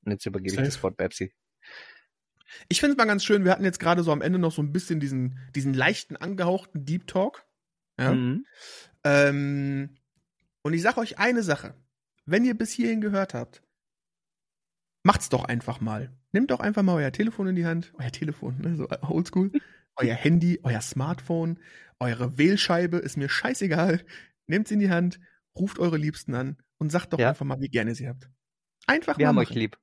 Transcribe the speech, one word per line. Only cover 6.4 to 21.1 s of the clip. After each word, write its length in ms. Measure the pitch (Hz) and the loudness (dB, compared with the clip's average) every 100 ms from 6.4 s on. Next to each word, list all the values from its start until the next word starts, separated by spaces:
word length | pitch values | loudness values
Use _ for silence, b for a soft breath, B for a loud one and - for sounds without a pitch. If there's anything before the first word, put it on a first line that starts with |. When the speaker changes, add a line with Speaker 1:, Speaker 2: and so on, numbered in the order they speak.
| 175 190 - 160 | 0 0 -4 -10
Speaker 2:
Deep 220 | 139 175 - | -4 -6 -2
Talk. 400 | 185 208 - _ _ _ _ _ - | 0 0 -2 _ _ _ _ _ -2
Ja? 220 | 131 131 | 0 2
Speaker 1:
Mhm. 240 | 123 147 277 B B B B _ | 0 -2 -6 B B B B _
Speaker 2:
Ähm, 920 | 147 143 143 143 139 143 139 139 139 _ _ _ _ _ _ _ | 2 6 6 2 0 -2 -2 -4 -6 _ _ _ _ _ _ _
und 120 | 147 | -2
ich 80 | 165 | 0
sag 140 | 190 247 | 0 0
euch 200 | 233 - | -4 0
eine 240 | 214 240 | 2 2
Sache. 320 | 196 143 - - _ _ _ _ - | 0 -2 -4 -18 _ _ _ _ 0
Wenn 180 | 185 | 2
ihr 120 | 247 226 | 2 0
bis 160 | 226 | -4
hierhin 280 | - 233 226 | -2 0 0
gehört 340 | 214 202 190 | 0 -2 -2
habt, 280 | 120 123 - _ _ _ _ _ _ _ _ _ _ _ _ _ _ | -6 -10 -14 _ _ _ _ _ _ _ _ _ _ _ _ _ _
macht's 260 | - - - | 2 2 2
doch 160 | 131 | -2
einfach 360 | - 120 120 117 | 0 -4 -4 -6
mal. 320 | 110 107 127 - _ | -4 -6 -8 -14 _
Nehmt 180 | 196 269 | 0 0
doch 100 | 247 | 0
einfach 220 | 208 214 | 0 2
mal 120 | 196 175 | 2 2
euer 160 | 143 | 0
Telefon 340 | - 220 - 190 | 0 -4 -2 -2
in 80 | 185 | 0
die 100 | 170 | 0
Hand. 260 | 165 170 - | -2 -6 -8
Euer 120 | 123 | -8
Telefon, 500 | - 156 156 - 131 | -6 -8 -6 -8 -6
ne? 160 | 160 165 | -4 -4
So 120 | - - | -4 -6
oldschool. 500 | 143 165 175 - 190 | -4 -2 0 0 0
Speaker 1:
<laughs> 320 | 285 - - _ - | -2 -6 -20 _ -2
Speaker 2:
Euer 180 | 123 | -2
Handy, 440 | 117 147 170 170 170 | 2 4 4 4 0
euer 160 | 127 113 | 0 -2
Smartphone, 800 | - - 139 | -4 -6 -4